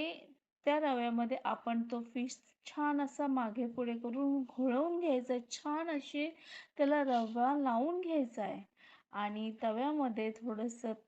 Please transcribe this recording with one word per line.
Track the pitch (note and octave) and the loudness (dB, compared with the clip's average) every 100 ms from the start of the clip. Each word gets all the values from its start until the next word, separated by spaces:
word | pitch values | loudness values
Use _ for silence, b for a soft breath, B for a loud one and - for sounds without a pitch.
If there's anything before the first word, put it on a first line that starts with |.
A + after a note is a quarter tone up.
| D#4+ E4+ - - _ _ - | 0 -6 -14 -20 _ _ 0
त्या | D4+ | 2
रव्यामध्ये | D4+ B3 A#3+ A#3 A#3 C4 - | 2 2 2 0 0 -2 -2
आपण | A3 - A#3 A#3 | -2 0 0 0
तो | A#3+ A#3 | -4 -4
फिश | B3 B3 - _ _ - | -4 -4 -6 _ _ -12
छान | - D4 C#4+ | -2 0 2
असा | C4+ - C#4+ | 0 0 0
मागे | C4 A3+ A3 A#3+ | 2 0 -2 -2
पुढे | A#3 A#3+ | -2 -2
करून | A#3 A#3+ B3 C#4 C#4 | -2 -4 0 2 2
घोळवून | B3+ - C4 B3 E4 F4 | 0 0 2 4 2 2
घ्यायचा | E4+ B3+ B3 | 2 2 2
आहे. | B3 A#3+ | -2 -4
छान | - D4 D4+ E4+ | -8 -4 -2 0
अशी | D4 - D4 D4+ D#4+ B B B - | -2 -2 -4 -4 -4 B B B 0
त्याला | C#4 D4 | 4 4
रवा | C4+ A#3+ A3 A#3 B3 D4 | 4 2 2 2 2 4
लावून | C4+ A3+ C#4+ F4+ | 2 2 2 0
घ्यायचा | F4 D#4+ B3 - | 0 2 0 -2
आहे | F#3+ F#3+ G3 _ B B B | -4 -6 -10 _ B B B
आणि | G3+ G#3 G#3+ A3 A3 | -4 -4 -2 -6 -2
तव्यामध्ये | A3+ A3 C#4 D4+ C4+ A3 A3 | -2 0 0 2 0 0 -2
थोडंसं | A3 A#3 G#3+ A#3 A#3 A#3 A3 | -2 -6 -4 -4 -4 -6 -6